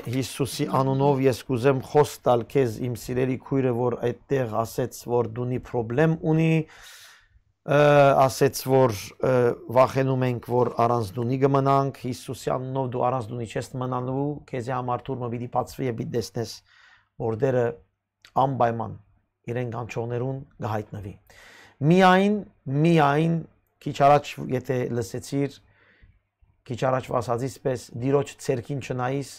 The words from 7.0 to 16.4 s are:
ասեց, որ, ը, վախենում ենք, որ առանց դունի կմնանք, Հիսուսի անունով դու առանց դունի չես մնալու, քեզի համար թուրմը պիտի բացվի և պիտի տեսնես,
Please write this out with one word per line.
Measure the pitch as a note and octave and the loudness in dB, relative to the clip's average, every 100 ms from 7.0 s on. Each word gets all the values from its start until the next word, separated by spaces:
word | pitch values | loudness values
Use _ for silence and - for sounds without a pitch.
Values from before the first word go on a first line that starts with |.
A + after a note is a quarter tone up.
| - - _ _ _ _ - C#3+ D3 D3 C#3 C#3 | -20 -20 _ _ _ _ 0 4 6 8 8 6
ասեց, | C3+ - C#3 - C3 | 4 4 0 0 2
որ, | C3 C3 G2 - - | 4 4 2 -10 -4
ը, | C3 B2+ A#2+ - - | 2 4 2 0 0
վախենում | A#2+ B2+ C3+ C3+ C3 B2+ | 4 4 2 0 0 -2
ենք, | A#2+ - B2 | -2 -2 0
որ | A#2+ - | 0 2
առանց | A#2 A#2+ G#2+ | 2 2 -2
դունի | G#2+ A#2+ C3 | -6 -4 0
կմնանք, | C3+ C#3 C3+ C#3 C#3 - | 2 4 4 2 2 -4
Հիսուսի | B2+ B2 - B2+ - C#3 | -10 -10 -10 -8 -4 -4
անունով | C3 C3 B2+ | -4 -4 -4
դու | B2 B2 | -2 -2
առանց | B2+ A2 | -2 -6
դունի | B2 A2+ | -10 -8
չես | C#3 A#2+ C3 | -8 -8 -8
մնալու, | B2+ B2+ B2 C3+ C#3+ D3 | -6 -4 -4 -4 -4 -6
քեզի | - C3 A#2+ | -10 -8 -6
համար | C3 B2 B2 - | -6 -4 -6 -6
թուրմը | B2 A#2+ | -8 -6
պիտի | A#2 B2 | -8 -4
բացվի | B2 A#2+ - C3 | -6 -6 -6 -6
և | A#2 | -4
պիտի | A#2 A#2+ | -4 -4
տեսնես, | G#2+ B2 | -4 -6